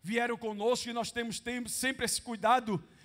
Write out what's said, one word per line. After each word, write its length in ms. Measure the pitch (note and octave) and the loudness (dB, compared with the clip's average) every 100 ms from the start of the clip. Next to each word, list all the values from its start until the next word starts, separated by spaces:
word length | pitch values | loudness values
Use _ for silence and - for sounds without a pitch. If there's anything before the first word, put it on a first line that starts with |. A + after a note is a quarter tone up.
vieram 380 | E3 A#3 A#3+ A3+ | 0 0 2 0
conosco 500 | A3+ G#3 G#3+ A#3+ A#3+ | -4 0 2 2 0
e 40 | |
nós 180 | A#3 A3 | -4 -2
temos 300 | - A#3 G3 | -2 -4 -4
tem-, 260 | - B3 A#3 | -4 -6 -4
sempre 380 | - B3+ C4 | 0 0 0
esse 180 | A#3+ - | -2 -2
cuidado 600 | - A3+ G#3+ B3+ A3 F#3+ - - | -4 0 4 4 4 -2 -2 -20